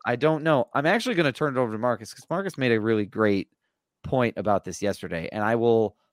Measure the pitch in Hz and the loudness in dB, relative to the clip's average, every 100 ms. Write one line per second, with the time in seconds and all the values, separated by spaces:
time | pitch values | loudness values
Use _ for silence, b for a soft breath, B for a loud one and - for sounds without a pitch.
0 | - 120 151 156 160 143 - 131 156 220 | -4 0 2 2 2 2 2 0 2 0
1 | 254 175 147 - 151 127 120 107 123 113 | 0 0 0 0 -2 -2 -2 -2 -2 -2
2 | 107 - - 170 196 139 127 113 110 107 | -6 -16 -8 -6 -6 -2 2 2 2 0
3 | 95 107 107 98 - _ _ _ _ _ | 0 2 2 2 -2 _ _ _ _ _
4 | - 131 117 - 104 98 95 87 101 - | -4 0 0 -2 0 0 -2 -6 -4 -4
5 | 87 85 80 107 107 117 117 113 104 - | -6 -8 -6 -4 -2 2 2 2 2 -4
6 | _ | _